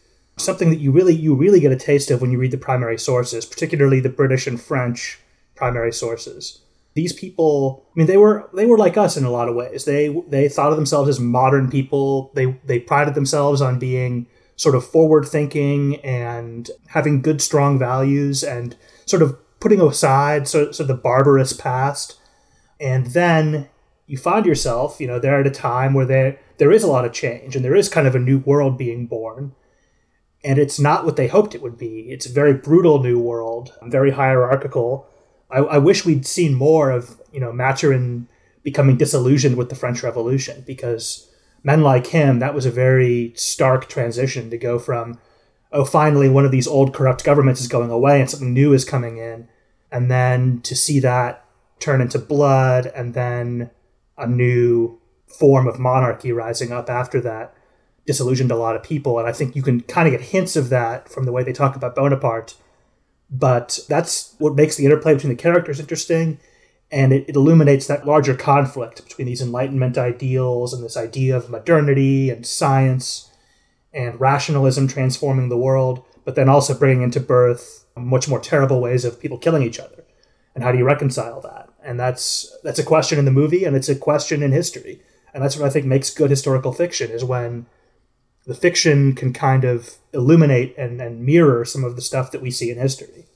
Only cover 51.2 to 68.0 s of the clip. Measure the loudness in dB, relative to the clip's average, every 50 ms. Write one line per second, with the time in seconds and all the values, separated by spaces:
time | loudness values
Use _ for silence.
51.2 | -2 -4 -6 -12 _ _ _ _ _ _ _ -8 -4 0 0 0 0 0 -2 -4
52.2 | -4 -2 0 2 4 4 4 4 4 2 2 0 0 -4 -8 -10 -10 -8 -6 -6
53.2 | -4 -4 -4 -6 -6 -6 -6 -6 -8 -10 _ _ _ _ _ _ _ _ _ -8
54.2 | -4 -2 0 2 2 2 2 2 2 2 2 2 0 -2 -6 -12 _ _ _ _
55.2 | _ _ -2 2 4 6 6 6 4 0 -2 -2 0 0 2 2 2 0 -2 -4
56.2 | -4 -4 -4 -4 -4 -6 -6 -6 -6 -8 -8 -8 -8 -6 -6 -6 -6 -4 -4 -4
57.2 | -4 -4 -8 -10 -14 -18 _ _ _ _ _ _ _ _ _ _ -6 -6 -4 -2
58.2 | 0 -2 0 0 0 0 0 -2 -2 -2 -4 -4 -6 -6 -6 -4 -2 -2 -2 -2
59.2 | -2 -4 -4 -4 -6 -6 -4 -4 -2 0 0 -2 -2 -2 0 2 2 2 2 0
60.2 | -4 -4 -2 -2 -2 -2 -2 -2 -2 0 0 -2 -2 -2 -6 -8 -14 -14 -8 -6
61.2 | -6 -4 -2 -4 -4 -4 -2 -2 -2 -2 -2 -4 -8 -6 -2 0 0 0 0 0
62.2 | -2 -4 -4 -6 -10 -14 -20 _ _ _ _ _ _ _ _ _ _ _ _ _
63.2 | _ -10 -4 0 2 2 2 0 -2 -6 -12 -10 -6 -4 -2 -2 -2 -2 -6 -8
64.2 | -8 -10 _ -2 -2 0 4 4 2 2 2 2 4 4 4 4 4 2 2 2
65.2 | 0 -4 -4 -2 0 2 2 2 0 -2 -8 -8 -8 -8 -8 -6 -4 -2 0 0
66.2 | 0 -2 -4 -8 _ _ _ _ _ _ _ _ _ -6 0 2 4 4 4 2
67.2 | 0 0 2 4 6 6 6 6 6 6 4 2 2 -2 -4 -4